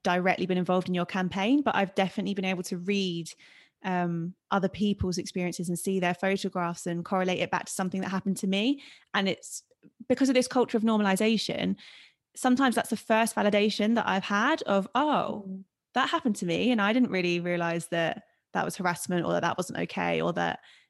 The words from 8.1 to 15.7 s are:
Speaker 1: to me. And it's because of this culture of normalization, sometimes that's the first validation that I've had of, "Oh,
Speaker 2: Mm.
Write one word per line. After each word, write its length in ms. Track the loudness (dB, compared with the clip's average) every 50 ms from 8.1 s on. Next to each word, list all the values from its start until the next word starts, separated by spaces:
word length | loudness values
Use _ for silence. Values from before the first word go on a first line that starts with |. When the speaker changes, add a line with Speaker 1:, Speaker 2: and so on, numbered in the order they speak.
| -4 -4 -2 -2 -4 -2
Speaker 1:
to 80 | -2
me. 360 | 0 0 2 2 0 0 -2 -4 -16 -20 -20 _ _ -2
And 140 | -2 0 0
it's 340 | -2 -4 -8 -14 -16 -16 -16 _ _ _ -20 -20 _ -8 -2 -2
because 200 | 0 2 4 4
of 60 | 4
this 140 | 4 2 2
culture 280 | 2 0 2 2 2
of 60 | 2 2
normalization, 920 | 2 2 4 4 2 2 2 4 2 2 2 0 -2 -4 -2 -2 -2 -2 -4 -6 -18 -20 -20 -20 -20 _ _ _ _ -8
sometimes 400 | -2 2 2 4 4 4 4 2
that's 160 | 2 0 -2
the 60 | -2
first 380 | -4 0 2 2 2 2 2 0
validation 580 | 0 2 2 4 4 2 2 2 2 2 2 2
that 140 | 2 2 2
I've 160 | 0 0 0
had 380 | 0 0 2 2 2 2 0 0
of, 260 | 0 0 0 0 0 0
"Oh, 520 | 0 2 2 2 0 0 -2 -4 -6 -8 -10
Speaker 2:
Mm. 160 | -12 -12 -14 _